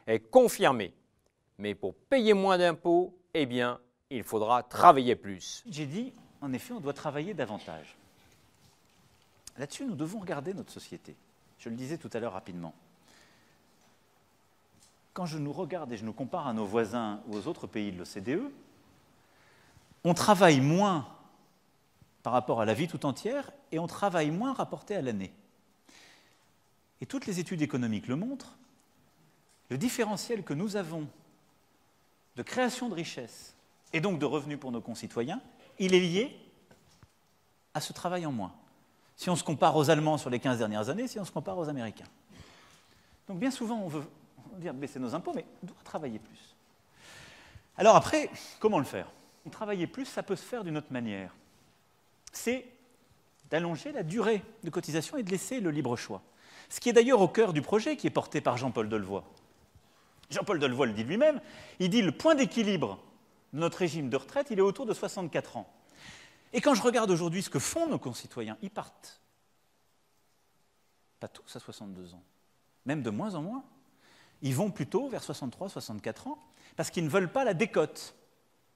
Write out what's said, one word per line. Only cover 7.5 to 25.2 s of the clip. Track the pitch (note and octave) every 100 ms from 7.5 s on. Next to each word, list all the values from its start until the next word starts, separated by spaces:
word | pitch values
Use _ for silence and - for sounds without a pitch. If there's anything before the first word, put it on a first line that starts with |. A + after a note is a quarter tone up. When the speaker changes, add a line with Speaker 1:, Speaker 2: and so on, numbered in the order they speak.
| G#2 - D#2+ D2 - - _ _ _ _ _ - _ _ _ _ _ _ _ - -
Speaker 2:
Là-dessus, | C#3+ - C#4
nous | D3+
devons | D#3+ A3
regarder | F#3 C#3+ C#3+
notre | F#3+ -
société. | - - F2 - D2 _ _ _ _
Je | A#2+
le | A#2
disais | B2+ D#3+
tout | A2+
à | A#2
l'heure | A#2
rapidement. | F#2 - F2 E2 - _ _ _ - - _ _ _ _ _ _ _ _ _ _ _ _ _ _ _ - _ _
Quand | - F3
je | D#3
nous | C#3+
regarde | C#3+ E3+ F3+ C#3+
et | A2+
je |
nous | A2
compare | G#2 B2+ F3+ C#3+
à |
nos | A2 G2+
voisins | A2+ G#2+ A#2+ A2 G#2 A2+
ou | G#2
aux | G#2+
autres | E3+ G2+
pays | A2+ G#2
de | F2+
l'O | E2+
C | G#2
D | G2 E3
E, | C#4+ - - - _ _ _ _ _ _ _ - - - _ - E3+
on |
travaille | E3+ - F#3+ F#3 C#3
moins | C#3 F3 G3+ E3+ A#2+ - - _ _ _ _ _ _ _ _ _
par | A#2+
rapport | B2 A#2 A#2+
à | G#2+
la |
vie | A2 E3+
tout | C#3+ C#3+
entière | B2 G#3 C#4+ - - -
et | D#3+
on | E3
travaille | - G3+ F3 D3
moins | E3+ B3+
rapporté | B3+ E3 D3+ - G3+
à |
l'année. | C3 G#2